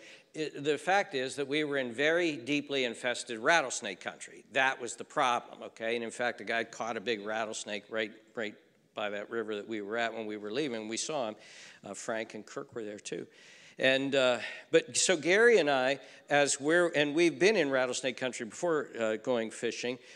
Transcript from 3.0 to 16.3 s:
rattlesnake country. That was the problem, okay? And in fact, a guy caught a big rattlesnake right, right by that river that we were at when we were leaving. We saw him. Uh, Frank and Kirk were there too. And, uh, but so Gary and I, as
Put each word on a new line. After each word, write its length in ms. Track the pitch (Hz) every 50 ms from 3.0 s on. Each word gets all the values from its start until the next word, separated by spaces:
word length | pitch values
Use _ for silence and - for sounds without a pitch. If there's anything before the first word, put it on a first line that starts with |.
| - 127 120 113 - - 120 110
rattlesnake 640 | 113 143 170 165 147 123 - - - 107 95 -
country. 440 | - - 82 76 - - - - - _ 95
That 260 | 135 131 131 135 -
was 160 | 123 117 -
the 80 | - 117
problem, 580 | - - 156 143 127 120 117 - - - - 113
okay? 320 | 110 - - 113 113 117
And 80 | 120 117
in 80 | 113
fact, 300 | 110 - 123 120 113 -
a 40 | 110
guy 200 | 98 113 117 113
caught 320 | - - - 120 110 120
a 40 | 113
big 240 | 95 120 117 104 101
rattlesnake 600 | 107 110 110 113 107 107 - - 113 107 104 98 -
right, 200 | 117 110 113 104 - - - _ _
right 220 | - 113 104 113 - _ _ _ _ _ _ _
by 140 | - 107 104
that 200 | 101 104 104 -
river 240 | 120 117 110 107 107
that 140 | 104 101 107
we 120 | 113 110
were 160 | 101 98 107
at 160 | 117 117 113 113
when 140 | 113 113
we 100 | 107 107
were 140 | 107 101 104
leaving. 380 | 107 127 160 143 117 113 110 107
We 80 | 113
saw 320 | 113 - - 156 151 123 107
him. 80 | 107 - - - - - - - - - -
Uh, 100 | 101 98
Frank 400 | - - - 117 110 113 113 -
and 100 | 110 104
Kirk 300 | - - 143 143 - -
were 80 | 123 110
there 160 | 104 104 101
too. 300 | - - - - - - _ - - - - - - - - -
And, 360 | - 131 131 135 135 139 131
uh, 220 | 139 131 127 123 113 107 - - - - - -
but 240 | 165 - - 123
so 200 | - - - 190
Gary 420 | 160 135 160 180 208 233 240 233 202
and 120 | 160 147
I, 300 | 143 131 127 131 139 139 - - - - -
as 320 | -